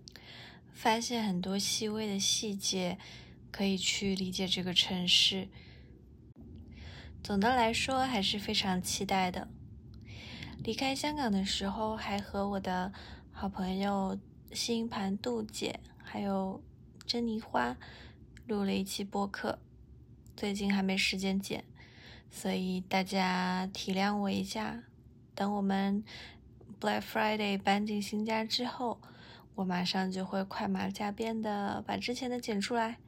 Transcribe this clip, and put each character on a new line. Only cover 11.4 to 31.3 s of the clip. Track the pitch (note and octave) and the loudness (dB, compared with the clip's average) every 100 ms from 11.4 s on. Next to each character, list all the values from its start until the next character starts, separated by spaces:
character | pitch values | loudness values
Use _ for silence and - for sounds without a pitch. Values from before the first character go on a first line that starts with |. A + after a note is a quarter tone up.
时 | G3 - G3 | 2 0 -2
候， | G3+ A3 A3 | 0 0 0
还 | - G3+ | -2 -2
和 | G3 G3+ G3 | -2 -2 0
我 | G3 | 0
的 | G3 F3+ F#3 - - - - | 0 0 -2 -6 -14 -16 -14
好 | - G3 | -6 -4
朋 | G3 F#3 F#3+ | -2 -2 0
友 | G3+ G3 F#3+ G3 - - - | 2 2 0 -2 -8 -18 -10
星 | - - A3+ A3+ | -4 0 0 0
盘 | A3+ G3 G#3 | -2 0 0
杜 | B3 A#3 | 0 -2
姐， | A3 - - - - - | -4 -4 -4 -4 -12 -18
还 | - G#3+ | -8 -4
有 | G3+ G3 F#3+ A#3 - - - - - | 0 0 0 -4 -10 -20 -20 -10 -4
珍 | A#3+ A#3 | 0 0
妮 | A3 | -2
花 | - B3 A#3+ B3+ - - - - - - - | 0 0 0 -2 -10 -16 -18 -18 -20 -12 -2
录 | G#3 | 0
了 | G3 | 2
一 | G3 | 2
期 | F#3+ - | 0 -2
播 | G3 G3+ G3+ | -2 0 0
客， | - - - - - - - - - - - | 0 -2 -4 -8 -20 -20 -20 -20 -20 -18 -4
最 | G#3 | -2
近 | G3+ G3 | 2 2
还 | G3+ | 4
没 | F#3+ F#3+ | 4 2
时 | - F#3+ | 2 2
间 | F#3+ G3 | 0 0
剪， | - - - - - - - - - | -2 -6 -8 -18 -20 -20 -18 -18 -16
所 | - F#3+ | -6 -2
以 | F#3 F#3 F#3 | 0 0 -2
大 | F#3 F#3+ | 2 2
家 | F#3+ G3 F#3 F#3 F#3 F#3 F#3+ | 2 2 2 4 2 2 0
体 | G3 - | -2 -2
谅 | F#3+ G3 G#3 | 2 2 2
我 | G3 | 2
一 | G3 | 0
下。 | G3 A3 G#3+ A#3 - - - - - | 0 -2 -4 -6 -10 -20 -20 -20 -10
等 | - G3+ G#3 | -2 0 2
我 | |
们 | G3 G3 G3 G3+ G#3+ - - - - - - - | 4 4 4 2 0 -10 -16 -18 -20 -20 -18 -4
Black | G#3+ G#3+ | 0 0
Friday | G#3 A3 G#3+ G#3+ G#3 G3 | 0 2 2 2 2 2
搬 | G3 G3+ G#3+ | 4 4 4
进 | G#3 | 0
新 | G3+ G#3+ A3 | -2 -2 0
家 | A3 | 0
之 | A3 A#3 B3 | 0 0 -2
后， | - A#3+ - - - - - - - | -2 -2 -4 -8 -20 -20 -20 -10 -4
我 | |
马 | F#3 F3+ | 0 0
上 | F3+ F#3+ F#3+ | 0 0 0
就 | F#3 F#3+ | -2 -2
会 | G3 | -2
快 | F#3+ - G3+ | -2 -2 0
马 | F#3+ G3 | 0 0
加 | G3 G#3 | -2 -4
鞭 | G#3 A3+ | -2 -2